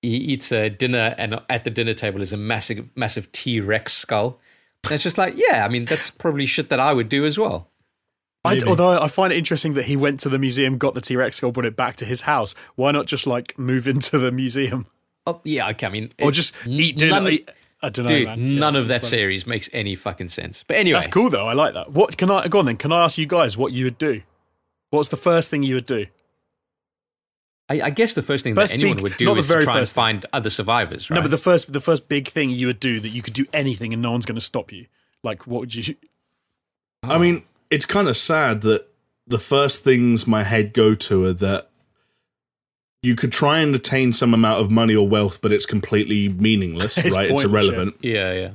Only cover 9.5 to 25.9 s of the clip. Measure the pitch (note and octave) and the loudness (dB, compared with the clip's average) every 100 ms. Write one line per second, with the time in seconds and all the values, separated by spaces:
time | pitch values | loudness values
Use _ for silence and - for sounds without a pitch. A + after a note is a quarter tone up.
9.5 | D#3+ D#3+ C#3+ A#2+ C#3 C#3+ C#3 C#3+ C3+ C3+ | -2 -2 -2 -2 0 0 0 -2 0 0
10.5 | B2 C3+ C3 C#3 B2 - B2 B2+ - B2 | 0 0 2 -2 -2 -4 -2 -2 -2 -4
11.5 | B2 A#2+ A2 B2+ - G#2+ B2 - D3 - | -2 -4 -2 -4 -4 -6 -4 0 0 0
12.5 | - - - C3 D3 - C#3 C#3 B2 B2 | -6 -12 -2 0 0 0 -4 -2 -4 -6
13.5 | - B2+ C3 B2 C3+ C3+ D3+ B2+ B2+ C3 | -8 -2 -2 0 0 2 2 0 -2 -4
14.5 | B2 C3+ C3 A2 _ _ _ - E3+ D3+ | -2 -4 -4 -10 _ _ _ -8 -8 -6
15.5 | D3 G2 A2 G#2 G#2 A2 - C#3+ C#3+ E3+ | -4 -4 -4 -6 -6 -10 -2 0 2 0
16.5 | - A#2 C3+ E3 C#3 D#3+ F#3+ F#3+ D#3 - | -2 -6 -2 -2 2 2 4 2 -2 -4
17.5 | - _ _ C#3+ G#2+ A#2+ D3+ A2+ A2+ B2 | -20 _ _ -8 -4 0 2 0 -2 -2
18.5 | C#3 D3+ C#3+ A#2+ B2 - A#2+ G2+ F#2+ F#2+ | 2 2 2 2 0 0 0 0 -2 -6
19.5 | A#2 - B2 G2+ F#2 - F2+ F2+ - E2+ | -8 -6 -6 -6 -6 -8 -8 -10 -10 -12
20.5 | - - - F#3+ C3+ F2+ - A#3+ C3+ G#2+ | -16 -4 0 2 2 2 2 2 2 0
21.5 | B2 D#3 - E2+ C#3+ G#3+ - F#3 G3 F3 | 0 0 -2 -6 0 0 2 2 2 2
22.5 | G3+ D3 A2+ C#3+ E3+ E3+ - D#3 F3 C#3+ | 2 2 -2 0 2 2 0 -2 2 2
23.5 | G2+ C3 B2+ B2+ A#2+ D#3 A2+ - _ _ | 0 -4 -2 -4 -2 -2 -2 -6 _ _
24.5 | _ _ _ _ D3 D3 - - E3+ D#3+ | _ _ _ _ 0 0 0 2 2 2
25.5 | D3+ C#3 B2+ B2 | 0 -2 -2 -2